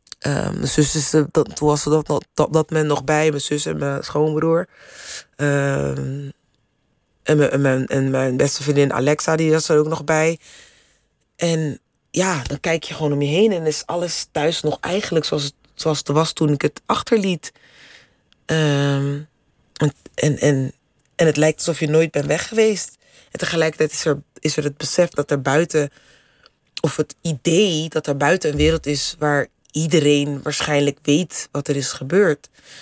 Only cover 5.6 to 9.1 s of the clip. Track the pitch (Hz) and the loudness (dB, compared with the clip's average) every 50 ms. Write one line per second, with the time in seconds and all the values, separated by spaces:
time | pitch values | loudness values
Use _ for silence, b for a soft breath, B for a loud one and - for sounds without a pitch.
5.6 | 139 139 139 139 139 139 135 139 135 131 135 143 143 139 - _ _ _ _ _ | 0 0 0 -2 -2 -2 -4 -4 -6 -6 -8 -8 -10 -12 -16 _ _ _ _ _
6.6 | _ _ _ _ _ _ _ _ _ _ _ _ _ - 156 151 147 - - 139 | _ _ _ _ _ _ _ _ _ _ _ _ _ 0 2 4 4 2 2 2
7.6 | 139 135 131 131 131 - - 135 135 135 135 131 135 131 127 131 139 139 - - | 2 2 2 0 0 -2 -2 -2 0 0 0 0 0 0 2 2 0 0 0 -2
8.6 | 139 143 139 143 143 139 151 - 131 143 | -2 0 2 2 2 2 2 0 0 0